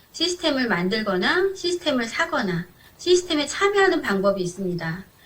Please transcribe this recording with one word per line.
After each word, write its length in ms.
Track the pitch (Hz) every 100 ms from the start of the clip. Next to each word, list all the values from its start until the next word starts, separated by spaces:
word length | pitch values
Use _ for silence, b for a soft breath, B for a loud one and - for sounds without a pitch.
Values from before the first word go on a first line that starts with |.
| B
시스템을 560 | - 339 359 320 269 247
만들거나 840 | 175 180 226 208 185 190 339 392
시스템을 520 | 381 349 349 311 262 233
사거나 600 | - 330 302 208 175 175 B B _
시스템에 500 | - 359 - 311 277
참여하는 540 | - 403 403 381 320
방법이 420 | 233 196 196 190
있습니다. 640 | 175 185 185 175 165 170 - _